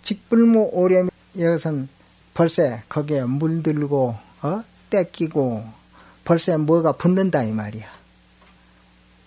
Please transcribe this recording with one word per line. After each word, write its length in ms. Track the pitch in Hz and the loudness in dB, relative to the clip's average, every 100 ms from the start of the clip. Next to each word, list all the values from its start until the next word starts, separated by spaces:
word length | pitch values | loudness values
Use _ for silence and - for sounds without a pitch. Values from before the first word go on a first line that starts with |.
직불무 680 | - 196 _ 233 233 226 208 | -4 -6 _ 4 6 4 2
오렴, 380 | 180 180 185 180 _ _ 196 | 2 2 4 2 _ _ -2
이것은 520 | 170 165 160 147 135 _ _ _ _ | 0 0 -2 -4 -6 _ _ _ _
벌써 460 | - 165 175 147 110 - | 0 0 2 0 -2 -8
거기에 340 | - 147 147 | -6 -2 -2
물들고, 920 | 123 139 160 165 156 151 147 143 127 110 - _ | -2 -2 -2 -2 -2 -2 -2 0 -2 -4 -14 _
어? 220 | 143 202 - _ _ | -6 -6 -8 _ _
떼끼고 800 | 208 175 - 160 156 131 113 113 - _ _ - _ | -2 -2 -4 -4 -2 -2 -4 -10 -18 _ _ -20 _
벌써 340 | - 170 180 160 | 0 0 2 0
뭐가 360 | 151 170 160 | 2 2 2
붙는다 500 | 135 175 185 190 156 | 0 0 2 0 0
이 80 | 113 | -2
말이야. 340 | 110 107 113 110 - _ _ _ _ _ _ _ _ _ _ _ _ | -4 -8 -12 -18 -20 _ _ _ _ _ _ _ _ _ _ _ _